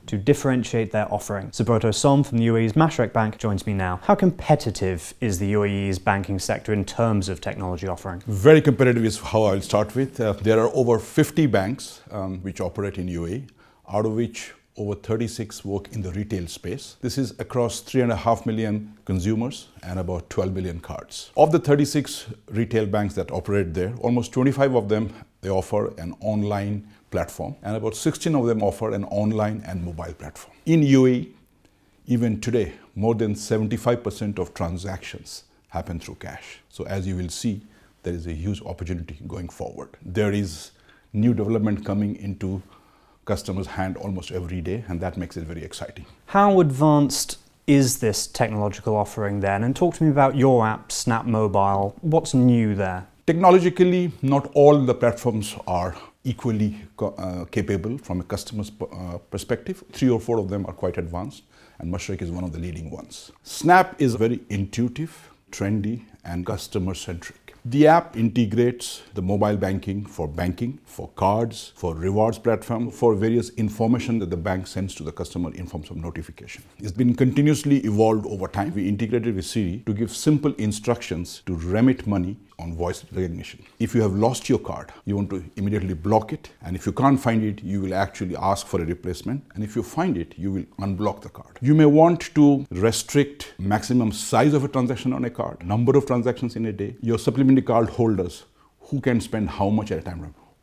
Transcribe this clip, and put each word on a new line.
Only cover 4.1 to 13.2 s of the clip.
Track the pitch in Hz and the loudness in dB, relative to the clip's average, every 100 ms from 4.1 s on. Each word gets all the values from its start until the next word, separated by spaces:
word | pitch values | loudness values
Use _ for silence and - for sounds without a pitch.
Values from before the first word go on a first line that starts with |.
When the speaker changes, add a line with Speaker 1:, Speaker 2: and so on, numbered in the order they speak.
Speaker 1:
competitive | 202 185 - - 151 117 92 95 90 - - | 4 4 2 2 2 2 -2 -2 -4 -8 -6
is | 117 92 | -4 -2
the | 101 | 0
U | 104 | 0
A | 101 | 0
E's | 98 98 92 | 0 -2 -2
banking | - 98 95 95 | 0 0 -2 -6
sector | - 107 - | -4 -4 -2
in | 107 95 | -2 -2
terms | - 117 104 95 | 0 2 2 -2
of | 90 | -6
technology | 104 - 92 90 95 | -6 -6 -6 -6 -6
offering? | 87 98 90 117 | -8 -8 -10 -6
Speaker 2:
Very | 101 123 156 | 2 4 6
competitive | 147 120 127 117 | 4 4 4 4
is | 113 104 | 0 -2
how | - 110 | -2 2
I'll | 107 98 | 2 0
start | - 104 104 | 0 0 0
with. | 123 135 - | -2 -4 -2
Uh, | 110 | -2
there | 95 101 110 | 0 2 4
are | 113 | 4
over | - 120 113 | 2 2 2
fifty | 107 - 147 - | 0 0 2 4
banks, | 147 101 95 139 - - - | 2 2 0 -4 -10 -18 -14
um, | 104 95 95 | -8 -8 -8
which | 92 87 | -10 -6
operate | 92 - 101 98 | -6 -4 -6 -4
in | 90 | -6
U | 85 | -4